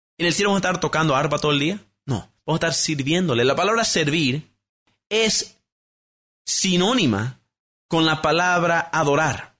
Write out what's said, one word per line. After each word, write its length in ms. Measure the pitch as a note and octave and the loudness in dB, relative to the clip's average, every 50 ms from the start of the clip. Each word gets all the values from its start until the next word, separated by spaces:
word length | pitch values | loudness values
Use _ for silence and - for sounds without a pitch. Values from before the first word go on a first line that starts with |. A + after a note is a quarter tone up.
| _ _ _ | _ _ _
¿En 100 | - E3 | -2 0
el 60 | F3 D#3+ | 0 0
cielo 180 | - G3+ G3+ | 2 2 2
vamos 140 | G3 G3 F#3 | 2 0 0
a 40 | F3+ | 0
estar 120 | F#3 F3+ | -2 -2
tocando 340 | - D3+ - D#3 D#3+ D#3 C3+ | -2 -2 0 0 2 2 2
arpa 240 | C3 D3+ D3+ D3 C#3+ | 2 2 0 -2 0
todo 140 | - D3+ D3 | 0 0 0
el 60 | C#3+ | 0
día? 260 | C#3 D#3+ G3 G3+ - _ _ _ - | 0 -2 -4 -6 -10 _ _ _ -6
No, 260 | C#3 B2+ G2+ - - _ _ - | -4 -4 -4 -4 -8 _ _ -6
vamos 160 | - D#3 D#3 - | -4 -2 -2 0
a 40 | |
estar 80 | E3 D#3+ | -2 -2
sirviéndole. 720 | - - - D#3 C#3 B2+ C#3 D#3+ F3+ F#3 E3 B2 A#2 B2 | -2 -2 -2 -2 -4 -2 -2 0 0 0 0 0 2 2
La 120 | C3 C#3 | 2 2
palabra 280 | D3+ F3+ G3+ A3+ A3+ A3 | 2 0 0 0 0 0
servir 680 | - - - D#3 C#3 D3 F3 D3+ B2+ B2 D3+ - _ _ _ _ _ _ _ _ _ _ _ _ - | 0 0 0 0 0 0 0 0 0 -2 -2 -6 _ _ _ _ _ _ _ _ _ _ _ _ -4
es 480 | G3+ A3 A3+ A3 - - - - - _ _ _ _ _ _ _ _ _ _ _ _ _ _ _ _ _ - | -2 0 0 0 0 -2 -4 -6 -12 _ _ _ _ _ _ _ _ _ _ _ _ _ _ _ _ _ -8
sinónima 960 | - - - - F#3+ F3+ F3 F3+ G#3 C4 B3+ F#3 B2+ G#2 G2 A2 C3 B2+ _ _ _ _ _ _ _ _ _ _ - | -6 -4 -2 0 2 2 2 2 2 2 2 2 2 0 0 -2 -6 -8 _ _ _ _ _ _ _ _ _ _ -4
con 180 | E3 E3 D#3+ | 0 0 2
la 160 | D#3+ D#3 D3+ - | 2 0 0 0
palabra 640 | D#3 D3+ E3+ F3+ F3+ F3+ F3 E3+ E3+ E3+ E3 - - - | 0 0 2 2 2 2 2 2 2 0 0 -2 -2 -2
adorar. 600 | D#3+ D#3 D3 C#3+ D3+ D#3+ D3 A#2 - - - _ _ | 0 0 2 2 2 0 0 -2 -4 -8 -16 _ _